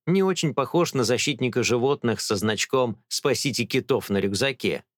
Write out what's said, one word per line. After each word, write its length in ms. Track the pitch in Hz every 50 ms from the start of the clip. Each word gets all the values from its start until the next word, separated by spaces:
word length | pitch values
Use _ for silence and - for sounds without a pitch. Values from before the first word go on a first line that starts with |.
| -
не 160 | 160 180 196 190
очень 320 | 190 180 - - 151 -
похож 400 | - 135 - - 170 170 - -
на 80 | 135 117
защитника 580 | 104 127 110 - 147 147 - 131 120 - 131
животных 580 | 110 95 120 120 120 135 143 139 - 117 107 -
со 140 | - - 107
значком 680 | 95 95 110 107 98 - - - 131 127 117 98 - _ -
"Спасите 560 | - - - 143 123 - - 147 117 - 120
китов" 440 | - - 131 - - 135 104 - -
на 80 | 101
рюкзаке. 680 | 98 95 101 101 98 123 135 131 - - 95 73 - - _ _